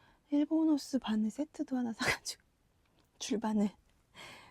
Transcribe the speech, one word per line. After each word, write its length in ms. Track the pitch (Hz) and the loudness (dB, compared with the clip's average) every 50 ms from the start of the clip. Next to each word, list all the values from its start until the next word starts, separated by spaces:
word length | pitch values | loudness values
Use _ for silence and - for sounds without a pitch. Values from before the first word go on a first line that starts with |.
| _ _ _ _ _ - | _ _ _ _ _ 0
일본 380 | 294 294 302 - 320 320 320 320 | 2 2 2 4 4 4 4 4
호스 300 | 302 277 - - - 254 | 4 2 0 -2 -4 -2
바늘 320 | - - 220 220 214 220 | 0 0 0 0 0 -2
세트도 440 | - - 302 - - - 294 - 262 | -2 -4 -8 -6 -4 -8 -6 -4 -2
하나 180 | 254 247 233 220 | -2 -2 -4 -4
<laughs> 240 | - 254 - - - - - | -2 -2 -2 -2 -2 -4 -10
사가지고, 140 | - - _ _ _ _ _ _ _ _ _ _ _ _ _ _ _ - | -12 -12 _ _ _ _ _ _ _ _ _ _ _ _ _ _ _ -10
줄바늘, 520 | - - 262 208 233 214 214 214 202 202 - _ _ _ _ _ _ _ _ - - - - - - - | -6 -4 -2 -2 -2 0 0 2 0 0 -2 _ _ _ _ _ _ _ _ -20 -20 -20 -20 -20 -20 -20